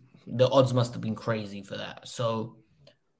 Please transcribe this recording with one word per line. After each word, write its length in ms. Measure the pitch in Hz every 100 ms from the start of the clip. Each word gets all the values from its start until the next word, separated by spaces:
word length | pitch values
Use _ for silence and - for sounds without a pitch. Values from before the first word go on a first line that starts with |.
| - - -
the 220 | 117 127
odds 260 | 135 123
must 180 | 123 117
have 100 | 117
been 120 | 110
crazy 480 | 104 - 110 101 101
for 140 | 98 104
that. 320 | 98 - -
So 480 | - 117 113 - - _ _ - _ _